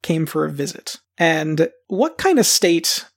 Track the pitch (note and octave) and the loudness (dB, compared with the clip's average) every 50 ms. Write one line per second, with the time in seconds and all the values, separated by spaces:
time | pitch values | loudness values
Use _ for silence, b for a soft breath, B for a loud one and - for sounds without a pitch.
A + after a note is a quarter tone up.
0 | - - E3+ D#3+ D#3+ D3+ - D#3 D#3 D#3 D3+ C#3+ C#3+ D#3+ - - _ - - - | -2 -2 -2 -2 -2 -2 -2 -4 -4 -4 -4 -6 -8 -8 -8 -12 _ -14 -14 -14
1 | _ _ _ - E3+ E3 D#3+ D#3 D#3 D#3 D#3 D3+ E3 E3 _ _ _ _ G3 F#3 | _ _ _ 0 0 2 2 0 -2 -2 0 0 0 -2 _ _ _ _ -2 0
2 | C4 E4 - - - F#4+ F4+ B3+ - - - - - F3+ E3+ E3 D#3+ - - - | 0 -2 -2 -2 0 2 4 4 4 4 2 2 4 2 2 2 0 -2 -4 -4
3 | - - _ | -8 -12 _